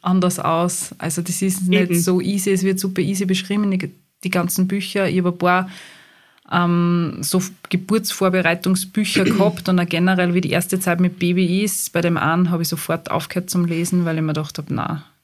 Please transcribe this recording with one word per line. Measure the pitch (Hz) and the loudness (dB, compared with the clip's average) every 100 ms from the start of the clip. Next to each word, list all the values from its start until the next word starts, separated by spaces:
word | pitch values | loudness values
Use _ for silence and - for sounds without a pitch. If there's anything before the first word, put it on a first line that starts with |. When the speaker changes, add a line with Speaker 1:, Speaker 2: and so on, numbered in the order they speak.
Speaker 1:
anders | - 185 180 180 | 0 2 2 0
aus. | - 165 175 175 - - | -2 0 0 -2 -10 -8
Also | 165 - | -6 -4
das | 170 - | -4 -2
ist | 190 190 180 | -2 0 2
nicht | 190 | 2
Speaker 2:
Eben. | 180 170 | 4 2
Speaker 1:
so | 175 180 | 2 2
easy, | 185 202 196 | 2 -2 0
es | 190 | 2
wird | 190 190 | 2 0
super | 196 190 | -2 -2
easy | 180 190 196 | 0 0 0
beschrieben, | 185 - 208 202 | 0 0 0 0
die, | 190 - - _ _ | 0 -2 -10 _ _
die | 185 | -4
ganzen | 180 175 - 185 | -2 0 0 0
Bücher. | 196 190 202 185 | 0 -2 -2 0
Ich | 180 | 2
hab | 180 | 0
ein | 175 | 2
paar, | 175 180 185 - - - - _ _ _ - | 2 2 0 -10 -20 -20 -20 _ _ _ -2
ähm, | 175 175 175 175 175 170 - | 0 2 2 2 2 0 -4
so | 143 185 - - - | -2 -2 -2 -10 -4
Geburtsvorbereitungsbücher | 185 185 214 214 - 190 185 170 175 185 185 - - 208 - | -4 0 -2 -2 -2 0 2 0 0 0 0 0 -4 0 2
<clears throat> | |
gehabt | 185 190 202 - - | 2 4 2 2 0
und | 180 | 0
auch | 175 | 0
generell, | 170 185 185 180 | 2 2 2 2
wie | 175 | 0
die | 165 | 0
erste | 170 - 190 | -2 0 -2
Zeit | 185 175 | 0 0
mit | 180 180 | 0 0
Baby | 175 180 180 185 | 0 2 2 2
ist, | 208 - - | 0 -4 -4
bei | 175 | -2
dem | 170 165 | 0 2
einen | 151 170 175 | 2 2 2
hab | 175 | 0
ich | 170 | -2
sofort | 143 - 165 - | -4 -4 -4 -2
aufgehört | - 139 180 185 | -6 -4 -6 -2
zum | 180 | -2
Lesen, | 170 165 170 180 | 0 -2 0 0
weil | 170 160 | 0 -2
ich | |
mir | 156 | -2
gedacht | 156 151 - | -2 -6 -8
hab, | 147 | -6
„Na, | - - 156 - _ | -4 -4 -6 -10 _